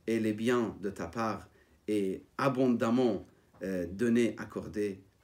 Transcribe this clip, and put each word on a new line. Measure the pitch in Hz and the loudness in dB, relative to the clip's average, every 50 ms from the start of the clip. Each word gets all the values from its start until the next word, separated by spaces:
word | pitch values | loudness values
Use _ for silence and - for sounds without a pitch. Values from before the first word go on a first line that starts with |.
| _ | _
Et | - 113 110 | -2 0 0
les | 110 110 104 | 2 0 0
biens | 107 113 123 123 123 113 98 87 80 92 | 0 2 2 2 2 2 0 -4 -6 -6
de | 101 | -6
ta | 95 - 90 80 | -6 -6 -8 -8
part | - 117 113 107 101 - - - _ _ _ _ _ _ _ - | -4 -4 -4 -2 -4 -6 -10 -16 _ _ _ _ _ _ _ -2
est | 107 104 98 95 92 - - _ _ - | 0 0 0 0 -2 -4 -8 _ _ -2
abondamment, | 127 139 127 127 135 127 120 110 120 113 117 131 127 117 101 87 - - _ _ _ _ _ - - | 0 0 2 4 4 4 4 2 2 2 4 4 4 4 2 0 -4 -10 _ _ _ _ _ -8 -6
euh, | 95 95 90 87 | -4 -2 -2 -2
donné, | - 95 98 123 120 117 120 117 107 104 - | -4 -2 0 2 2 4 4 4 2 0 -4
accordé | 107 104 - 101 - - 92 104 104 101 95 95 - _ _ _ | -10 -8 -8 -8 -8 -6 -4 -4 -2 -2 -4 -6 -12 _ _ _